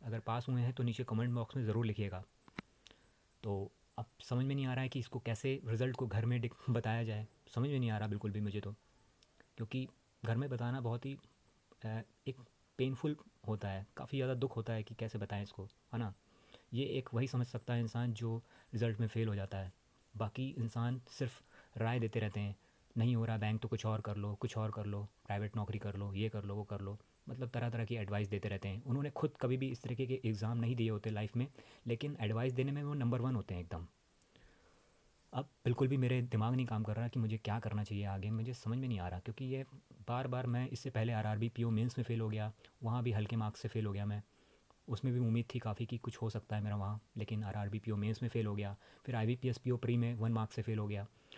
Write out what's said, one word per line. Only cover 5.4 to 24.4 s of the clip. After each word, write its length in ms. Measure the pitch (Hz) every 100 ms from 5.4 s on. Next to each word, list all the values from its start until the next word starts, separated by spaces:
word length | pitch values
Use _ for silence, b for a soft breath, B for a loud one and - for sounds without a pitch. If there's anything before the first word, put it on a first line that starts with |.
| 135 135 117
रिजल्ट 300 | 113 127 123
को 120 | 120
घर 180 | 101 113
में 160 | 123
डिक-, 280 | 117 - -
बताया 340 | 117 113 113
जाए, 240 | 113 107 107 - - -
समझ 140 | 139
में 100 | 139
नहीं 120 | 120
आ 60 | 107
रहा 100 | 107
बिल्कुल 240 | 104 107
भी 100 | 101
मुझे 200 | 104 104
तो, 100 | 101 107 _ - - _ - _ - -
क्योंकि 300 | 113 131 131 - _ _ 110
घर 120 | 117
में 120 | 139
बताना 320 | 123 120 131
बहुत 240 | 120 117 135
ही, 120 | 139 - _ _ _ _ - 110
अ, 160 | 110 110 _ -
एक 80 | 127 120 _ _ -
पेनफुल 380 | 131 135 160 151 - _ -
होता 200 | 104 101
है, 200 | 95 101 -
काफ़ी 200 | 127 135
ज़्यादा 160 | 127
दुख 220 | 127 131 -
होता 180 | -
है 100 | 110
कि 120 | 107 113
कैसे 220 | 113 107
बताएं 260 | 101 101
इसको, 220 | 101 - 98
है 320 | - _ 117
ना। 160 | 110 98 _ B B B B
ये 120 | 117 139
एक 240 | 135 127
वही 140 | 117 131
समझ 200 | 123 123
सकता 260 | 127 -
है 60 | 120
इंसान 340 | 113 117 120
जो 300 | 107 117 113 B B B
रिजल्ट 260 | 110 117 107
में 80 | 113
फेल 200 | 113 113
हो 80 | 101
जाता 220 | 95 98
है। 160 | 95 - _ _ - 104
बाकी 320 | 107 - 131
इंसान 520 | 131 113 120 117 127 -
सिर्फ 340 | - 127 - - B B -
राय 220 | 113 123
देते 200 | 113 113
रहते 200 | 107 104
हैं, 160 | 104 101 b b b -
"नहीं 180 | 117 120
हो 100 | 113
रहा 120 | 113
बैंक 240 | 107 110
तो 60 | 113
कुछ 180 | 113 110
और 160 | 110
कर 140 | 104 104
लो, 200 | 104
कुछ 220 | 104